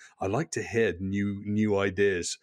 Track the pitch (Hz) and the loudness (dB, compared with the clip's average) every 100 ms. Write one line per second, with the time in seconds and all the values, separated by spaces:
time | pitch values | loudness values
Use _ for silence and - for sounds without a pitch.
0 | - - 98 113 165 113 95 117 110 85 | -20 -6 -2 -2 -2 -6 -2 0 2 0
1 | 95 101 101 101 104 104 107 98 101 95 | -2 -2 -2 -4 -2 0 2 2 0 2
2 | 101 90 85 - | 2 2 -4 -8